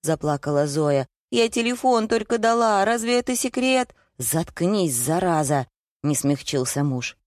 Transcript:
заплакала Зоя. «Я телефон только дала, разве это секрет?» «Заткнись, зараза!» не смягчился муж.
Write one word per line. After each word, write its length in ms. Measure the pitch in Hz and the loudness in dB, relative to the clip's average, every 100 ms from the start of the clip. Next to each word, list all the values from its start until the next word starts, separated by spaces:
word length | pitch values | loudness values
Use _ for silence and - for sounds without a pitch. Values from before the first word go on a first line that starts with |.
заплакала 640 | 151 160 151 147 147 143 147 | -2 -2 -2 -4 0 0 0
Зоя. 400 | 143 151 139 131 _ _ | 0 2 2 -2 _ _
«Я 180 | 233 226 | 0 2
телефон 600 | 240 233 247 262 233 220 | 0 -2 0 2 2 2
только 300 | 226 214 233 | -2 0 0
дала, 460 | 226 233 226 202 | 2 2 2 2
разве 340 | 202 233 226 247 | 2 0 0 0
это 180 | 240 247 | 0 -4
секрет?» 580 | 254 254 254 262 247 - _ _ | -2 -2 2 2 0 -8 _ _
«Заткнись, 760 | 123 160 165 - 170 208 170 | -4 -2 -4 -2 0 2 0
зараза!» 720 | 120 123 165 185 160 139 147 123 _ _ _ | -2 -2 0 2 0 0 -2 -2 _ _ _
не 120 | 143 | -2
смягчился 680 | 143 143 143 - 143 127 139 | -2 0 -2 -2 -4 -2 -2
муж. 340 | 143 127 120 - | -2 -2 -6 -12